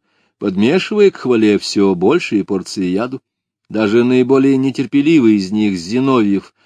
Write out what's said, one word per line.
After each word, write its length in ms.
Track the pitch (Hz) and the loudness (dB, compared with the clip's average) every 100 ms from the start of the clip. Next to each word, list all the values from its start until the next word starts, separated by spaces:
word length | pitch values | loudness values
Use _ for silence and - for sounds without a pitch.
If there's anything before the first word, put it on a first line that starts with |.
| _ _ _ _ | _ _ _ _
подмешивая 760 | 104 95 110 190 - 208 196 | -6 0 0 0 -2 2 2
к 60 | - | 2
хвале 400 | 127 117 107 101 | -2 2 2 2
все 380 | - 104 98 87 | -2 0 0 2
большие 480 | 95 151 - 107 | 0 0 -2 -4
порции 440 | 90 98 87 107 92 | -2 -6 -6 -6 -4
яду. 340 | 92 127 131 _ _ _ _ _ | -4 -6 -10 _ _ _ _ _
Даже 340 | 104 107 117 | -2 0 2
наиболее 540 | 123 127 123 135 135 135 | 2 2 2 2 2 0
нетерпеливый 800 | 135 127 123 143 147 160 113 104 | -2 -4 -2 0 2 4 4 2
из 160 | 92 | 0
них, 260 | 107 104 92 | -2 -2 -4
Зиновьев, 760 | 85 123 135 123 104 98 - _ | -6 -4 0 0 0 -2 -6 _